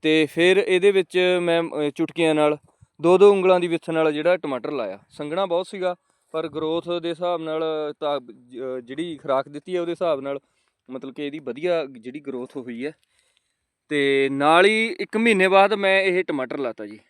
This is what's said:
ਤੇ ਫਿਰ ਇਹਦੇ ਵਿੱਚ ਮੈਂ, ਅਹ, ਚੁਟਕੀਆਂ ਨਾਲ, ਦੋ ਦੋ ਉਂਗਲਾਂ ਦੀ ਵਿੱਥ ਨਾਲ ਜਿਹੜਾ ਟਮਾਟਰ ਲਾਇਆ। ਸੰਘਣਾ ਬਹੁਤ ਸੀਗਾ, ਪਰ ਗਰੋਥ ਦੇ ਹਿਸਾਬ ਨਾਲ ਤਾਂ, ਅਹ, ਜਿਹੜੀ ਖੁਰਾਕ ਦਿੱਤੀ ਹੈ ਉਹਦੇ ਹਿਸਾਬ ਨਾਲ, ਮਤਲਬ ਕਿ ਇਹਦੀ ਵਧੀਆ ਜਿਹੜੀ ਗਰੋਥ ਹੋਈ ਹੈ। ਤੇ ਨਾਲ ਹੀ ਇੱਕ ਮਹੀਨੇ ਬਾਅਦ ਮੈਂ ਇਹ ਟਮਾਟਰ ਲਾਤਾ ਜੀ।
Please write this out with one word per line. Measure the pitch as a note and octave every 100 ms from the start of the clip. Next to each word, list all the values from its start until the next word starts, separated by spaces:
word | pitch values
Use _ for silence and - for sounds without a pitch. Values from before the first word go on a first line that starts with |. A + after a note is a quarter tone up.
ਤੇ | D#3+ D#3 D3+
ਫਿਰ | - F3 F#3+
ਇਹਦੇ | - F#3 F#3+
ਵਿੱਚ | F#3+ F#3 F3+ F3+ F3+
ਮੈਂ, | F3 E3+
ਅਹ, | E3+ C#3+ D3
ਚੁਟਕੀਆਂ | - E3 - D#3+
ਨਾਲ, | D#3 D3+ D3 _ _ _ _
ਦੋ | D#3+ F3+
ਦੋ | G3+
ਉਂਗਲਾਂ | G3+ F#3 F#3
ਦੀ | F3
ਵਿੱਥ | E3 -
ਨਾਲ | D#3+ D#3
ਜਿਹੜਾ | D3+ D#3 F3+
ਟਮਾਟਰ | D#3 C3 D3+
ਲਾਇਆ। | D3 G#2+ F#2+ _
ਸੰਘਣਾ | - D3 E3 F#3+
ਬਹੁਤ | E3+ F#3
ਸੀਗਾ, | G3+ F3+ F3+ _ _ _
ਪਰ | D#3+ D#3+
ਗਰੋਥ | C#3+ D#3 E3 E3 F3
ਦੇ | E3
ਹਿਸਾਬ | D#3+ F3 F3
ਨਾਲ | D#3+ D#3 D#3+ D#3 D3+ D3
ਤਾਂ, | D3+ C#3+
ਅਹ, | B2 A2+ B2 B2 C3 B2+
ਜਿਹੜੀ | A#2 C3+ F3 D3+
ਖੁਰਾਕ | C#3+ C3+ C#3
ਦਿੱਤੀ | D3 - F3+
ਹੈ |
ਉਹਦੇ | E3+
ਹਿਸਾਬ | E3+ F3 C#3+
ਨਾਲ, | C3+ C#3 _ _ _ _ _
ਮਤਲਬ | B2+ C3
ਕਿ | C3 D3
ਇਹਦੀ | D3
ਵਧੀਆ | C3+ A#2+ E3+ E3+
ਜਿਹੜੀ | C#3 C3 A#2+ C#3
ਗਰੋਥ | C#3+ B2+ B2+ C#3+
ਹੋਈ | B2 A#2 C3+
ਹੈ। | D#3 _ _ _ _ _ _ _ _ _
ਤੇ | D3+ C#3 C#3 C#3
ਨਾਲ | C#3 C#3+ E3 G3
ਹੀ | A3 A3+ -
ਇੱਕ | G3 G#3+
ਮਹੀਨੇ | A#3 G#3 F#3
ਬਾਅਦ | F#3+ G3
ਮੈਂ | G3+ G3 F#3+
ਇਹ | F#3+ F3+
ਟਮਾਟਰ | F3+ D3+ B2+ C#3+
ਲਾਤਾ | B2+ A2 G#2+
ਜੀ। | G#2